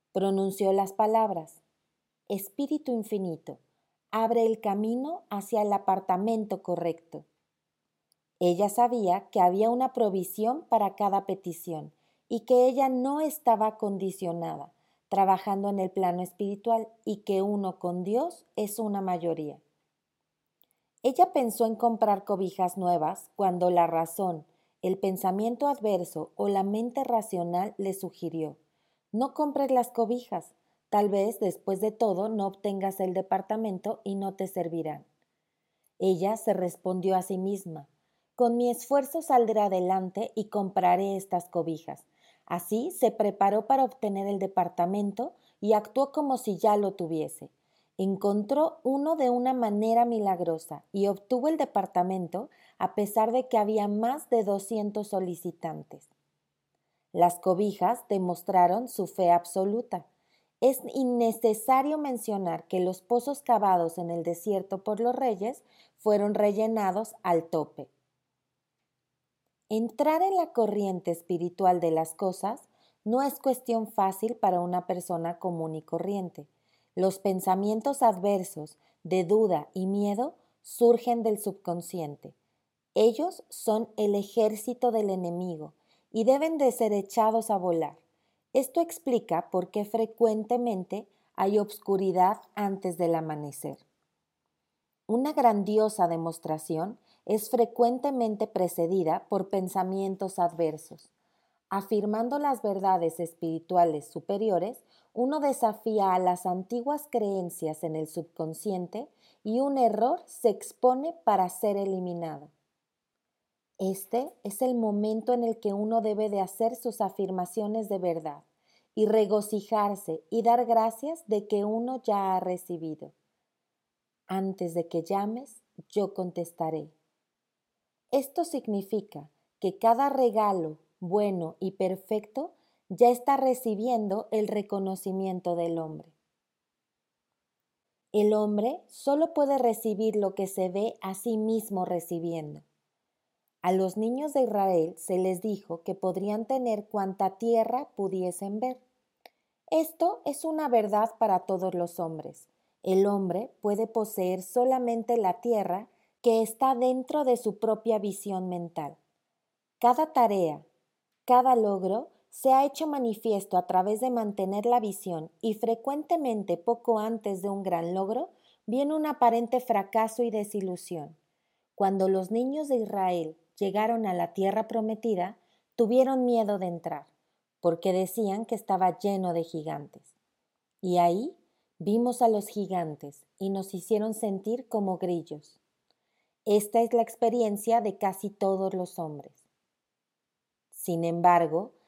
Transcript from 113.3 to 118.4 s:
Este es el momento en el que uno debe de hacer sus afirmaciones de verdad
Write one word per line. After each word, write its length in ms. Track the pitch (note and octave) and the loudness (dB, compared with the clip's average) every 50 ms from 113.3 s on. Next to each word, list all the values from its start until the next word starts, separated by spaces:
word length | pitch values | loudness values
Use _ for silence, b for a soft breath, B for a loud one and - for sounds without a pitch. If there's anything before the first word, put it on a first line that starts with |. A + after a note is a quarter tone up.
| _ _ _ _ _ _ _ _ _ | _ _ _ _ _ _ _ _ _
Este 560 | - F#3+ F#3+ F#3+ F#3+ - - A3+ A#3+ C#4 F4 - _ - | -4 -4 -4 -4 -4 -6 -4 -2 -2 -2 -4 -8 _ -12
es 180 | G3+ G3+ - | -8 -4 -2
el 140 | B3+ B3+ B3+ | 0 0 0
momento 580 | A#3+ A3 G#3+ G3+ G#3 G#3+ G#3+ A3 A3 A3 B3 B3 | 0 0 0 0 0 0 0 -2 -2 0 0 0
en 100 | A#3+ A#3 | 2 0
el 160 | A3+ A3 A3+ | -2 -2 -2
que 140 | - G3+ G3 | -2 -4 -2
uno 280 | G3+ G#3+ G#3+ A3+ A3+ | -2 -2 0 0 0
debe 280 | G#3+ G#3+ G#3 G#3 G#3+ G#3 | 0 0 0 0 -2 0
de 100 | G3+ G3 | 0 -2
hacer 360 | F#3+ F#3 - - A3+ A#3 B3 | -2 -2 -2 -2 -2 -2 -2
sus 260 | - - A#3+ - - | -4 -6 -6 -4 -2
afirmaciones 880 | G#3 F#3+ - - G3 F#3+ F#3+ F#3 F3+ - - A3 G#3 G#3 G#3+ A3+ G#3+ G3 | -4 -2 -2 -4 -4 -2 -2 -4 -6 -4 -4 -4 -4 -2 -2 -4 -4 -4
de 80 | G3+ | -4
verdad 460 | F#3+ F#3 F3 D#3+ E3 D#3 D#3 C#3+ D3+ | -2 -2 -2 -2 -2 -6 -10 -12 -14